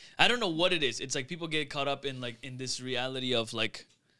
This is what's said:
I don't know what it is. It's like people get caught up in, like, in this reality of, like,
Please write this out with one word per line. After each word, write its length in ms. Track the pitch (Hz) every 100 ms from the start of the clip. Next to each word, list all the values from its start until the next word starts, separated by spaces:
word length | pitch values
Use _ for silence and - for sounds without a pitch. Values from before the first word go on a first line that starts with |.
| - -
I 100 | 175
don't 120 | 240
know 80 | 214
what 260 | 160 180
it 80 | 180
is. 180 | 135 113
It's 140 | 135
like 120 | 143 131
people 220 | 170 170
get 220 | 156 143
caught 180 | 147 139
up 160 | 139
in, 160 | 139 131
like, 160 | 123 117
in 160 | 139 127
this 240 | 127 -
reality 520 | 127 123 127 131 127
of, 200 | 120 110
like, 320 | 113 110 - - _ _